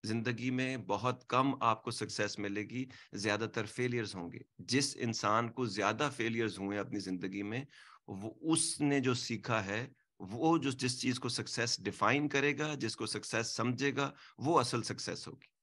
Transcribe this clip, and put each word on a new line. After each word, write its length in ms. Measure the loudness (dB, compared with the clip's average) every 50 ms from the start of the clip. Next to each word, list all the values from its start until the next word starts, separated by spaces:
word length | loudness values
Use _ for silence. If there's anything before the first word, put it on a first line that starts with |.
| -2
जिंदगी 460 | 0 -2 0 0 0 -2 -2 -2 -2
में 340 | 0 0 0 -2 -4 -6 -2
बहुत 380 | -2 -2 2 2 0 0 0 -4 _
कम 300 | 2 4 4 4 2 4 4
आपको 280 | 4 4 2 0 -6
सक्सेस 440 | -4 -4 -4 -6 0 0 0 0 0 -4
मिलेगी, 480 | -4 -4 -2 -4 -4 -4 -6 -6 -6 -6 -10 -20 -20 -10 -8
ज्यादातर 500 | -4 0 0 2 2 0 -2 -2 -4 -4
फेलियर्स 500 | -4 -2 -2 -2 0 0 -2 -2 -4 -6
होंगे। 300 | -6 -8 -8 -10 -12 -16 _ _ _
जिस 360 | -4 2 2 2 2 2 -2 -2
इंसान 520 | -2 -2 -2 2 2 4 4 4 4 2
को 180 | -2 -2 -4 -2
ज्यादा 420 | 0 2 2 2 4 4 0 0
फेलियर्स 500 | 0 0 -2 -2 0 0 0 0 -2 -2
हुए 180 | -4 -2 -2 -2
अपनी 220 | -2 -2 -4 -6
जिंदगी 440 | -4 -4 -4 -4 -4 -6 -4 -6 -6
में, 240 | -4 -4 -6 -6 -8 -14 -20 -20 -20 -20 -20 _ -12
वो, 300 | -10 -8 -8 -8 -10 -6 0
उसने 580 | 2 2 4 2 0 0 0 2 2 4 4
जो 120 | 4 2 2
सीखा 460 | 2 0 -4 -4 -4 -2 0 0 0
है, 360 | 0 0 -2 -4 -4 -6 -12 _ _ _ _ _
वो 380 | -12 -10 -4 2 4 4 6 6
जो, 120 | 4 0
जिस 300 | -2 0 0 -2 -2 0
चीज 160 | 0 0 0 0
को 120 | -2 -4
सक्सेस 480 | -2 -4 -4 -4 -2 -2 0 0 -2 -2
डिफाइन 460 | -2 -4 -2 2 4 4 4 4 2 2
करेगा, 480 | 2 4 4 4 2 0 -2 -2 -2
जिसको 320 | -2 -2 -4 -2 -4 -4 -4
सक्सेस 480 | -4 -4 -4 0 0 0 0 0 -2
समझेगा, 580 | 0 0 0 2 2 0 0 2 2 0 -2 -2 -10 -20 -20 -12 -4
वो 140 | 0 4 4
असल 280 | 4 4 4 0 -2
सक्सेस 440 | -2 -2 -6 -6 -4 -6 -6 -6 -8 -12
होगी। 220 | -14 -16 -18 _ _ _